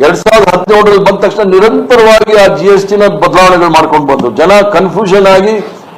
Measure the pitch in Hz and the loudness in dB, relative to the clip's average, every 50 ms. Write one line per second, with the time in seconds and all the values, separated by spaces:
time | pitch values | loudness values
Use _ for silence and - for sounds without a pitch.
0 | 135 165 175 - - 214 220 220 196 185 180 180 - 202 214 214 202 208 202 190 | -2 -2 -2 -2 -2 0 0 0 0 0 -2 -2 -2 0 0 2 2 2 2 2
1 | - 196 196 - 214 190 - 214 208 190 185 190 208 226 262 262 254 - 247 233 | 2 0 -2 -2 -2 -4 -2 -2 -2 0 2 2 2 2 0 -2 -2 0 2 2
2 | 220 220 220 220 214 214 214 208 196 185 190 - 185 202 196 190 196 - 208 202 | 4 4 2 2 0 0 2 2 2 2 0 0 0 0 0 0 0 -2 -2 0
3 | 208 196 170 - 175 180 - 185 185 185 180 175 175 170 160 156 156 156 151 151 | 0 0 0 -2 -2 0 0 2 2 2 2 2 0 0 0 0 0 0 -2 -2
4 | 143 139 135 127 123 120 104 135 160 185 208 208 202 202 - 170 190 175 151 196 | -2 -2 -4 -2 -4 -4 -2 -2 0 2 2 2 2 0 0 -2 -2 -2 -4 -4
5 | 226 180 190 202 196 196 190 190 196 214 214 202 - - - - - - - | -4 -2 0 0 2 2 2 2 0 -2 -4 -6 -8 -10 -16 -20 -20 -20 -16